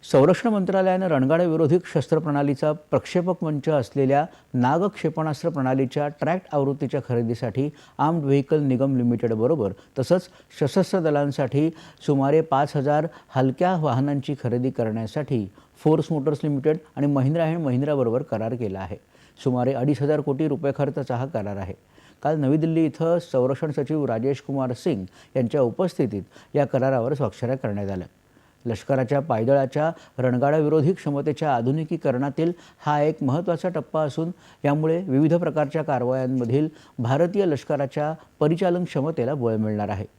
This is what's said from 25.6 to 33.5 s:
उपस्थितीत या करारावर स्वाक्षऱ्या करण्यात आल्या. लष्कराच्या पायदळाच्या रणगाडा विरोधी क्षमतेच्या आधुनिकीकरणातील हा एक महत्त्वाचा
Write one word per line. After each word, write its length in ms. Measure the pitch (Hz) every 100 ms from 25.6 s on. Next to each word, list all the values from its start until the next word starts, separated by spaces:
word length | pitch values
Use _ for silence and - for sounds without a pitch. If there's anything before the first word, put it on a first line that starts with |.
उपस्थितीत 640 | 123 98 180 - 123 101 92 - - 147
या 100 | 139
करारावर 480 | 135 131 131 117
स्वाक्षऱ्या 440 | 143 113 - 120 131
करण्यात 340 | 120 101 101
आल्या. 160 | 95 87 _ _ _ _ _ 120
लष्कराच्या 540 | 110 - 135 127 143
पायदळाच्या 720 | 160 117 113 139 135 147 151 170 - -
रणगाडा 380 | 127 123 139 156
विरोधी 360 | 151 156 147
क्षमतेच्या 600 | 190 - 143 147 143 156 123
आधुनिकीकरणातील 960 | 120 151 156 165 147 123 143 135 165 175 - _ -
हा 160 | 147
एक 220 | 151 160
महत्त्वाचा 460 | 139 143 180